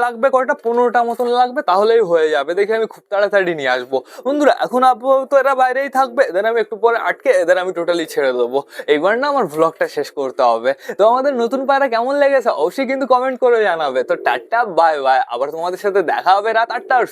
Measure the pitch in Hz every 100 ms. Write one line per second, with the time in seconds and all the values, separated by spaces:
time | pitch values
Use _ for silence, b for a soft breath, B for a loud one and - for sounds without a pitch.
0 | 240 233 262 262 262 285 233 240 247 240
1 | 233 226 240 247 247 254 175 185 214 226
2 | 185 170 156 147 143 180 202 220 220 -
3 | - 196 202 202 180 160 135 127 127 131
4 | - B 247 294 285 - 165 247 254 233
5 | 254 269 262 277 262 262 254 254 277 262
6 | 262 233 208 175 220 233 - 220 233 226
7 | 175 180 - 185 170 185 185 170 170 170
8 | 156 156 135 123 120 135 - B B 147
9 | 180 233 285 277 180 156 160 - 165 -
10 | 139 - 135 131 123 117 123 139 B 196
11 | 214 247 277 254 233 262 269 269 277 226
12 | 247 285 277 269 233 - 160 269 254 269
13 | 262 247 262 254 247 233 202 165 143 127
14 | 127 175 131 123 - 233 240 160 165 151
15 | 135 131 - 120 143 160 175 185 208 190
16 | 156 110 170 196 214 220 233 226 - 254
17 | 214